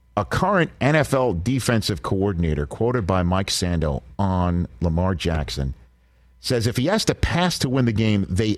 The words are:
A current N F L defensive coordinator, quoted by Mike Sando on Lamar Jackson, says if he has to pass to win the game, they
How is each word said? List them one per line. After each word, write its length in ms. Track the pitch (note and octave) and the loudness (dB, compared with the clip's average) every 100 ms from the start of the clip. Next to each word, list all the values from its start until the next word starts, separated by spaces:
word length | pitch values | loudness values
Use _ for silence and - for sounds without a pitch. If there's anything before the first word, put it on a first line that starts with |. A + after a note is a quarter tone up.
| _ | _
A 80 | G#2 | -4
current 480 | - - F#3+ G3 D#3+ - | -2 -2 2 2 2 0
N 160 | C3+ | 2
F 180 | D#3 C3+ | 2 2
L 200 | C3+ B2+ | 2 2
defensive 680 | E2+ G2+ C3 - A2+ - G2 | 0 0 0 2 0 0 -4
coordinator, 640 | - G2 G2+ E2+ E2 D2 | -2 0 0 2 0 0
quoted 400 | C#2+ - A#2 B2 | -2 -2 0 0
by 180 | F2+ F#2 | 0 2
Mike 260 | F2 F#2 G2 | 2 0 0
Sando 540 | - F2+ E2+ D2+ C2+ - - | -2 0 0 0 -2 -8 -4
on 520 | G2 F#2 F2 F2 F2 - | -2 2 2 0 -2 -2
Lamar 360 | F2 E2 F#2 | 0 2 0
Jackson, 580 | F2 F2 D#2+ C#2+ - C2+ - - _ _ _ _ _ | 0 -2 -2 -4 -4 -4 -6 -16 _ _ _ _ _
says 260 | - B2 | -2 0
if 120 | A2+ A#2+ | 0 0
he 80 | |
has 180 | C#3+ G#3+ | 0 0
to 100 | - | -2
pass 440 | - - E3+ F3+ - | -2 -2 0 -2 -2
to 80 | C3+ | -2
win 160 | C3 | 0
the 80 | A#2+ | 0
game, 340 | G#2 A2 G#2 F#2+ | 0 0 0 0
they 260 | F#2 A2 | -2 -2